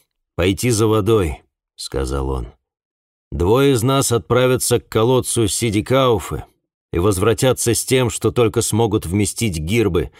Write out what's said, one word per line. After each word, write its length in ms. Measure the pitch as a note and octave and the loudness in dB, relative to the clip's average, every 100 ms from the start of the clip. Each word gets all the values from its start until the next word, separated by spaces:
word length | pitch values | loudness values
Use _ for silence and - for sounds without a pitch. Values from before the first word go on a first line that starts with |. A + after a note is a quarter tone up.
| _ _ _ - | _ _ _ -2
пойти 340 | F2+ F#2+ B2 | 0 0 0
за 180 | G#2+ A2 | 0 2
водой», 560 | A2 G2+ A2 E2 C#2 _ _ _ - | 2 2 2 0 -4 _ _ _ -18
сказал 540 | - C2 C2 C2+ C2+ | -10 -6 -4 -4 -4
он. 240 | C2 A#1+ - _ _ _ _ _ _ _ | -6 -8 -14 _ _ _ _ _ _ _
«Двое 420 | C#2+ E2+ B2 C#3 | -4 0 2 4
из 100 | B2+ | 2
нас 280 | B2 C#3 - | 2 0 0
отправятся 680 | A#2+ - A#2+ B2+ B2+ - A#2+ | -2 0 2 2 0 0 -2
к 100 | - | 0
колодцу 580 | A2 A#2 B2+ - A#2+ G#2 | 0 2 2 0 0 -2
Сидикауфы 1000 | - A#2 G#2 - C3 C3 G#2 - C#2+ - _ _ _ _ | -2 -2 -2 0 2 2 0 -2 -10 -10 _ _ _ _
и 80 | E2+ | -2
возвратятся 760 | G2 F#2 G#2+ G#2+ C3 A#2 A#2 | 0 2 0 2 0 0 0
с 100 | G#2+ | -2
тем, 260 | - C3 A#2+ | 0 0 0
что 220 | - A2 | -2 -2
только 300 | B2 A2+ A#2 | 2 0 0
смогут 440 | - G#2+ A2+ G#2 E2 | -2 0 0 0 -2
вместить 520 | G2+ G2 - A#2 D#2+ | -2 -2 -2 -4 -4
гирбы, 540 | D#2 A2+ G2+ E2 B1+ - | -2 0 2 0 -2 -8